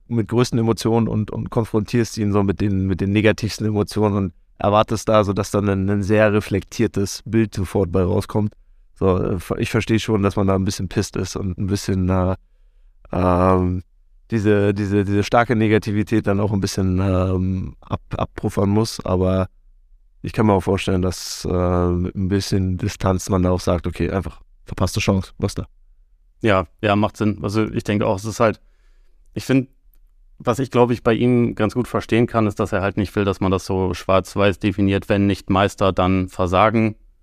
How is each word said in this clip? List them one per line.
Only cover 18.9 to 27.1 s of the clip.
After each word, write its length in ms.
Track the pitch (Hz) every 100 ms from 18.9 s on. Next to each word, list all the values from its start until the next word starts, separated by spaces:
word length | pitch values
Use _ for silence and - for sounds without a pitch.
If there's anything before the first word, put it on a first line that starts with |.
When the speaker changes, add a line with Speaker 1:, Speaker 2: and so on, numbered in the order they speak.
| -
Speaker 1:
aber 440 | - 92 92 95 92 _ _ - _ - _ _
ich 100 | 87
kann 140 | - 107
mir 80 |
auch 80 | 98
vorstellen, 400 | 92 98 - 95
dass, 420 | 92 90 - - -
äh, 420 | 90 90 90 87
mit 280 | 87 90 -
ein 140 | 92
bisschen 480 | 98 - 101 92 92
Distanz 520 | 101 - 95 92 -
man 120 | 95
da 80 | 90
auch 100 | 90
sagt, 280 | - 90 90
„Okay, 240 | - 85
einfach 300 | 95 80 - - _ -
verpasste 340 | - 92 -
Chance, 320 | 147 95 - -
was 160 | 98 -
da?“ 100 | 95 _ _ _ _ _ _ _
Speaker 2:
Ja, 260 | 113 95 87 _
ja, 140 | 110 101
macht 220 | 107